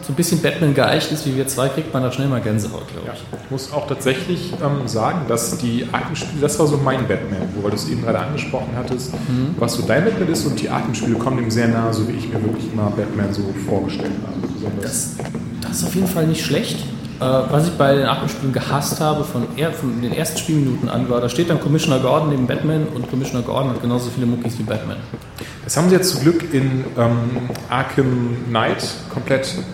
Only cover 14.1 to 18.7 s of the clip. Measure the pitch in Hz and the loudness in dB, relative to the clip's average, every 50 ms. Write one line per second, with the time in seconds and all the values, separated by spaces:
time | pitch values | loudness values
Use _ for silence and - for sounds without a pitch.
14.1 | 101 95 - - - - - - - - 107 104 104 104 - - - - - - | -4 -4 -6 -6 -6 -6 -4 -4 -6 -4 -6 -4 -4 -4 -4 -4 -4 -4 -4 -6
15.1 | - - - - - - - - - - - - - - - - - 180 190 180 | -6 -8 -8 -6 -6 -6 -8 -8 -8 -8 -6 -6 -4 -2 -2 0 0 0 0 2
16.1 | - 170 160 160 160 156 - - 127 - 117 - - - - - - - - - | 2 2 2 2 2 0 0 0 0 0 0 -2 -4 -6 -6 -6 -8 -8 -8 -10
17.1 | - - 127 131 131 131 123 - 143 147 156 175 170 - 147 135 139 143 135 117 | -6 -2 0 2 4 4 2 4 4 4 4 2 4 4 4 6 6 6 4 2
18.1 | 131 - - 151 - - - 135 123 123 - - | 2 0 0 -4 -4 -2 -2 0 0 0 0 0